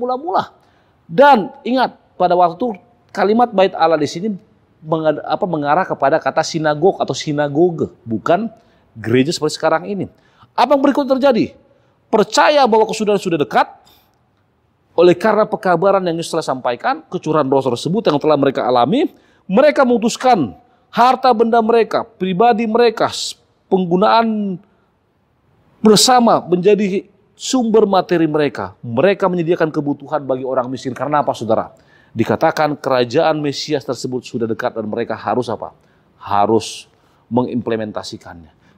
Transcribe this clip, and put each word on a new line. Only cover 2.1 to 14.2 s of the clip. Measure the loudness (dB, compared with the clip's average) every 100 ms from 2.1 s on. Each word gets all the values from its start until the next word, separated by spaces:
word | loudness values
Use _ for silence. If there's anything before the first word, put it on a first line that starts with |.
| -2
pada | 2 4
waktu | 2 0 -6 -8 _ _ _ -2
kalimat | 0 2 2 2
bait | 0
Allah | 2 0 2
di | -2
sini | -4 -8 -8 _ _ _ _
mengad-, | -6 -2 0 -2
apa, | -4 -4 -4
mengarah | -4 0 0 0
kepada | -2 0 0
kata | 0 -2
sinagog | -2 -2 -2 0 0 0
atau | -4 -6
sinagoge, | -4 -4 -2 2 0 0 -6 -8
bukan | -8 -4 0 -2 -2 -12 _ _ _ -12
gereja | 0 2 2
seperti | -2 -4 -2
sekarang | -2 -2 -4
ini. | -8 -8 _ _ _ _
Apa | -2 2 2
yang |
berikut | 2 0 0
terjadi? | 2 2 2 0 -6 _ _ _ _ _
Percaya | 0 0 2 4 4 4
bahwa | 2 0
kesudahan | -2 -2 -2
sudah | 0 -2
dekat, | 0 0 -2 -4 _ _ _ _